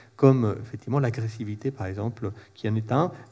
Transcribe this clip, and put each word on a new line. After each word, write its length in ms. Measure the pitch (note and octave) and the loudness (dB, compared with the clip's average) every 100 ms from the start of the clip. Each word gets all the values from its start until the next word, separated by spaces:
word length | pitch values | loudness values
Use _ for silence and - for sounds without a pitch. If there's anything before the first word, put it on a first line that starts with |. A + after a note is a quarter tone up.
| - - | -20 4
comme, 380 | C3+ C3 A2 G2+ | 6 6 4 -2
effectivement, 380 | A2 - - C#3 | -8 -12 -4 0
l'agressivité, 720 | B2 A2+ A2+ A2+ G#2 G#2 C3+ | 0 -2 -4 -6 -8 -6 -6
par 160 | C3+ F#2 | -6 -6
exemple, 420 | G2 A2 - G2+ - - | -4 -6 -4 -6 -8 -16
qui 160 | - G#2+ | -6 -2
en 60 | A2 | -2
est 160 | A2 | 0
un, 200 | B2+ F3 - - | 2 0 -2 -6